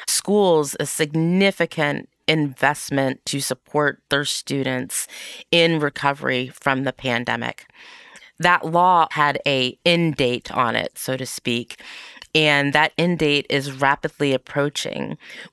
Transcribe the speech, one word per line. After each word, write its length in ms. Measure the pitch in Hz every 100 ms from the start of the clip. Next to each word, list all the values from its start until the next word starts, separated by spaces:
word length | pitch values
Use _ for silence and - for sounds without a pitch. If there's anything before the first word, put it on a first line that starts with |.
| -
schools 640 | - - 208 190 160 143 -
a 60 | 147
significant 1200 | - 151 160 165 185 196 - 170 160 147 - - _ -
investment 960 | 160 143 131 135 147 - 139 135 135 -
to 140 | 143
support 600 | - 127 _ 147 143 - -
their 160 | 143
students 840 | 143 - - 139 131 127 131 - - - - - -
in 280 | 170 165 160
recovery 680 | 143 - 143 139 131 127 127
from 300 | - 139 131
the 80 | 135
pandemic. 720 | - 131 120 117 117 120 - - _ - - - - - _
That 260 | 175 180
law 440 | 160 170 185 175 -
had 280 | 156 147 139 143
a 300 | 135 127 -
end 320 | 175 170 165 143
date 340 | 123 123 -
on 240 | - 117
it, 220 | 113 - -
so 200 | - 131
to 80 | 127
speak, 560 | - - 120 - - - - - - -
and 380 | 156 151 143 143
that 200 | 147 156 -
end 220 | 175 170
date 260 | 151 143 -
is 220 | 139 139
rapidly 600 | 131 139 147 156 - 143
approaching, 880 | 131 - 147 143 - - - - 156 - - -